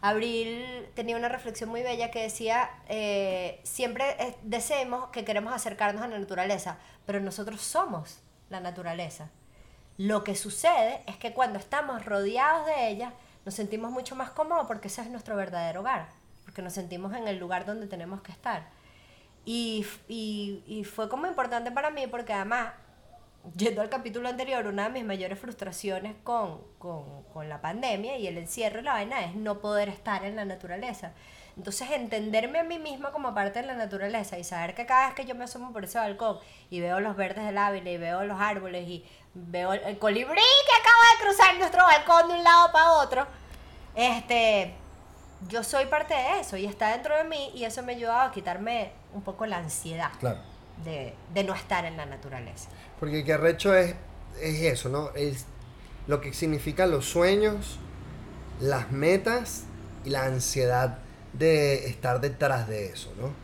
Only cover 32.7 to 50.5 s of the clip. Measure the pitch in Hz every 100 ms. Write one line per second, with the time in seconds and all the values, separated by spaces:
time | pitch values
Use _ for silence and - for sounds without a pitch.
32.7 | 339 311 269 285 302 277 208 196 202 269
33.7 | 247 214 196 196 226 202 180 170 175 170
34.7 | 190 240 262 269 254 254 240 247 240 247
35.7 | 220 190 240 214 202 226 196 - - -
36.7 | 180 175 180 214 196 190 190 214 202 202
37.7 | 196 180 175 170 175 202 196 202 202 185
38.7 | 180 175 175 - - - 175 170 175 180
39.7 | 202 - 202 214 208 262 330 466 554 571
40.7 | 480 453 466 466 453 427 392 381 359 370
41.7 | 359 359 302 294 339 339 349 339 339 339
42.7 | 330 330 320 269 254 277 - - - -
43.7 | - - - 240 233 - 240 226 208 180
44.7 | - - - - - - - 185 220 220
45.7 | 277 269 302 302 311 254 381 - 190 202
46.7 | 196 214 233 302 302 320 311 277 247 233
47.7 | 233 247 247 233 233 262 202 180 180 214
48.7 | 240 202 - - 202 196 190 220 185 165
49.7 | - 165 160 160 - 127 98 -